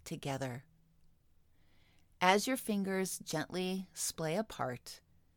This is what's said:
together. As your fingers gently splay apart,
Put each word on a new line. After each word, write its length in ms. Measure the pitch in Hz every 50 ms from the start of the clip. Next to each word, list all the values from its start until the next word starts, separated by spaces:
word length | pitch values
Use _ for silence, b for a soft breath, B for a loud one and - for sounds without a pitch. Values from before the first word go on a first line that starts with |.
| -
together. 600 | - 165 147 - 143 135 131 135 131 120 127 - - - - - - _ _ - - - _ _ - - - - - b b b b b b b b b b b b b -
As 280 | 180 185 190 208 202
your 100 | 262 262
fingers 640 | 247 - - 214 202 190 190 190 190 190 185 - -
gently 680 | - - - 156 - - - 180 185 185 185 190 190 - -
splay 440 | - - - - - 165 156 160
apart, 640 | 208 220 - - - - 127 123 123 - - - - - _ - - - _ _